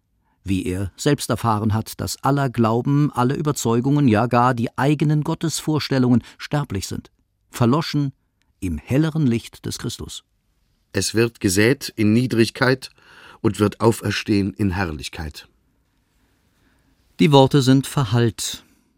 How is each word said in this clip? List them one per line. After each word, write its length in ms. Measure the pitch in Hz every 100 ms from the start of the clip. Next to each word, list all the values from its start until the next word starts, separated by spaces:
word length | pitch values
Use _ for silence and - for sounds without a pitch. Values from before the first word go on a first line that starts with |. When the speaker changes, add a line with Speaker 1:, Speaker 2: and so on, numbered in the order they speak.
| _ _ _ _
Speaker 1:
Wie 220 | 90 95 92
er 280 | 92 101 -
selbst 340 | 147 147 -
erfahren 440 | 120 117 107 110
hat, 260 | 107 107 -
dass 240 | 101 -
aller 260 | 131 143 135
Glauben, 640 | 117 110 117 131 143 147
alle 240 | - 123 143
Überzeugungen, 720 | 151 139 117 117 135 147 143
ja 200 | 107 120
gar 260 | 120 123
die 240 | 123 117 -
eigenen 480 | 135 147 156 151 147
Gottesvorstellungen 1000 | 165 165 - - 151 - 135 123 120 - -
sterblich 500 | - 147 139 98 -
sind, 240 | - - _ _ _ _
verloschen 640 | - 117 143 156 151 139 - _ _ _ _
im 160 | 92 76
helleren 500 | - 131 160 156 139
Licht 380 | 117 - - 110
des 120 | -
Christus. 460 | 123 - - - - _ _ _ _ _ _
Speaker 2:
Es 200 | 101 92 104
wird 260 | 117 -
gesät 500 | 104 92 110 143 - -
in 160 | 104
Niedrigkeit 800 | 110 127 113 113 - 127 131 - _ _ - - -
und 180 | 110 101
wird 220 | 104 -
auferstehen 720 | 110 110 101 - - 101 98
in 180 | - 101
Herrlichkeit. 760 | 90 90 78 - - 80 - - _ _ _ _ _ _ _ _ _ _ _ _ _ _ _ _ -
Speaker 1:
Die 120 | 175
Worte 300 | 139 135 147
sind 260 | 127 135 131
verhallt, 760 | - 117 120 117 - - - - _ _